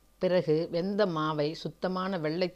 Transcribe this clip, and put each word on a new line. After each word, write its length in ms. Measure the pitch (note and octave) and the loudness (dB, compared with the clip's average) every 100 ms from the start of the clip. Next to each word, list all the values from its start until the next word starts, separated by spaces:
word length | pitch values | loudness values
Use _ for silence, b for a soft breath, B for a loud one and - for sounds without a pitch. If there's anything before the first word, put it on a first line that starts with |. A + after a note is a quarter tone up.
| b _ | b _
பிறகு 340 | F#3 F3+ E3+ D#3 E3 | 2 2 4 2 2
வெந்த 300 | E3 F#3 G3+ G3+ | -2 -2 0 2
மாவை 400 | D#3+ D#3 D3+ D3 | 2 0 0 -2
சுத்தமான 640 | E3 E3 - F#3 F#3 F#3 F#3+ | -4 -10 -6 -4 -2 -2 -2
வெள்ளை 300 | D3+ E3 F3+ | -2 0 -2